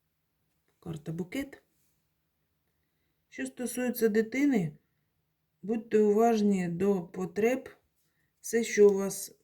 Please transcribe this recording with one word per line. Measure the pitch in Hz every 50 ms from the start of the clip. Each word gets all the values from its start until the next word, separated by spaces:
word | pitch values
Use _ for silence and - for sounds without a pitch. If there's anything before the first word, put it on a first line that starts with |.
| _ _ _ _ _ _ _ _ _ _ _ _ _ _ _ _
карта | - 175 165 156 - -
букет. | 160 165 185 - - 262 277 269 - - _ _ _ _ _ _ _ _ _ _ _ _ _ _ _ _ _ _ _ _ _ _ _ _ _ _ _ _ _ _ _ _ _ _
Що | - - 269
стосується | 262 - - 247 226 - 240 254 247 220 - 220 226
дитини, | 202 220 220 220 - 262 285 294 269 214 175 151 - - _ _ _ _ _ _ _ _ _ _ _ _ _ _ _ _
будьте | - 185 226 233 220 - - 214
уважні | 214 208 202 208 226 233 233 214 208 208 202 190 180 170
до | 170 170 190 202 202 190
потреб. | 170 170 - 185 185 175 175 - 214 233 254 262 262 - - _ _ _ _ _ _ _ _ _ _ _ _ _
Все, | - - - 226 226
що | - - 208 208 202
у | 196
вас | 190 196 196 190 - - - - _